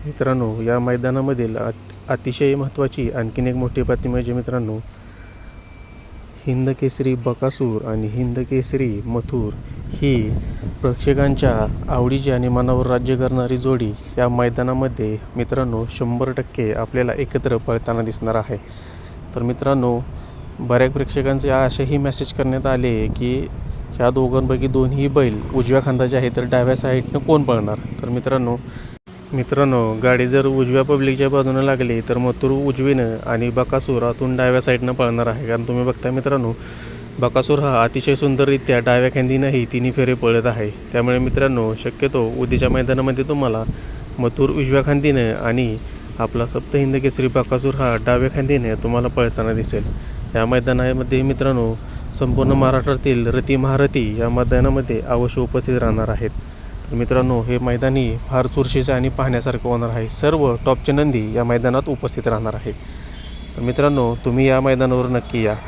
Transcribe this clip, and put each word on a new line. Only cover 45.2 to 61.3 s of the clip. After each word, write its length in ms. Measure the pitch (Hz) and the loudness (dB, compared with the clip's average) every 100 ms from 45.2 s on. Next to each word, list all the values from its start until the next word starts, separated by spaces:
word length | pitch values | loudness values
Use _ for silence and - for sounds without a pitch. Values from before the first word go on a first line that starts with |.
| 117 | 2
आणि 440 | 101 113 120 120 110 - - - - | 0 0 0 0 -4 -8 -12 -12 -6
आपला 280 | 113 120 117 | -4 -2 -2
सप्तहिंद 500 | 131 - 143 135 135 | -4 -2 0 2 2
केसरी 300 | 135 - 131 | 0 0 0
बकासूर 480 | 131 120 127 135 | 0 0 0 0
हा 220 | 135 131 113 | 0 0 2
डाव्या 320 | 110 123 131 | 2 2 2
खांदीने 400 | 147 135 139 117 | 0 2 2 2
तुम्हाला 340 | 107 117 120 123 | -2 0 0 0
पळताना 440 | 127 117 - 113 | 2 0 0 -2
दिसेल. 320 | 113 110 110 - - - - - | 0 -2 -2 -2 -6 -8 -10 -4
या 120 | 113 113 | 0 2
मैदानामध्ये 760 | 127 120 127 127 127 123 131 | 2 2 2 2 0 0 0
मित्रांनो, 520 | 131 131 135 127 113 113 - - - | 2 0 0 2 0 -2 -8 -10 -8
संपूर्ण 380 | - 127 123 131 | -2 0 2 4
महाराष्ट्रातील 760 | 135 131 131 127 127 143 120 117 | 4 4 4 2 0 2 2 2
रती 300 | 123 131 135 | 0 2 2
महारथी 640 | 135 135 139 143 110 107 | 2 2 2 2 0 0
या 80 | 117 | 0
मैदानामध्ये 720 | 120 123 127 139 135 127 113 | 2 4 4 4 2 0 -2
अवश्य 400 | 120 120 123 135 | 0 0 0 0
उपस्थित 380 | 120 127 120 123 | 0 0 0 0
राहणार 300 | 117 110 110 | 2 2 0
आहेत. 220 | 104 113 - - - - - - | 0 -2 -4 -10 -14 -12 -12 -6
तर 60 | 120 | -2
मित्रांनो, 460 | 120 127 127 120 | 2 2 2 2
हे 160 | 117 123 | 0 0
मैदान 380 | 127 120 135 135 | 0 0 2 2
ही 200 | 120 110 - | 0 -2 -2
फार 180 | 131 123 | 0 2
चुरशीचं 460 | 143 131 139 127 | 0 2 2 2
आणि 160 | 131 131 | 2 0
पाहण्यासारखं 600 | - 131 120 117 120 123 | 0 0 0 0 -2 0
होणार 200 | 120 117 | 0 0
आहे. 200 | 117 113 | -2 -4
सर्व 480 | - 147 156 143 120 | 0 2 4 2 2
टॉपचे 280 | 139 127 - | 2 2 2
नंदी 440 | 143 147 127 107 | 2 2 0 0